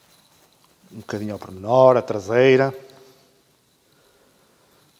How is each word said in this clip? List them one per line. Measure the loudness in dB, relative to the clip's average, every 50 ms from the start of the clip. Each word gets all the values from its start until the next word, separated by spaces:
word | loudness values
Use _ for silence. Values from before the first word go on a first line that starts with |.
| _ _ _ _ _ _ _ _ _ _ _ _ _ _ _ _ _ _
um | -20 -20
bocadinho | -16 -12 -12 -10 -10 -10
ao | -12 -12
pormenor, | -14 -18 -18 -14 -6 -2 2 4 6 6 4
a | 4
traseira. | 0 -4 -8 -8 -6 -2 0 2 4 4 4 2 2 -2 -4 -10 -20 -20 -20 -20 -20 _ _ _ _ _ _ _ _ _ _ _ _ _ _ _ _ _ _ _ _ _ _ _ _ _ _ _ _ _ _ _ _ _ _ _ _ _ _ _